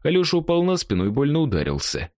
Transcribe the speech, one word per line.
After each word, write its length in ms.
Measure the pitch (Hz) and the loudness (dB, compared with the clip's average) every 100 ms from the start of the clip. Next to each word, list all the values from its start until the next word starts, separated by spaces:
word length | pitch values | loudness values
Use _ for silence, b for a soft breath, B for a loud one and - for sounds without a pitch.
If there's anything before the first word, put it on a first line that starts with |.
Алеша 340 | - 180 170 175 | 0 2 2 0
упал 260 | 151 170 | 2 2
на 140 | 180 180 | 2 0
спину 280 | - 92 98 | 0 0 0
и 40 | |
больно 320 | 113 143 156 | 0 0 2
ударился. 720 | 151 90 71 71 - - 76 | 0 0 -2 -2 -4 -6 -8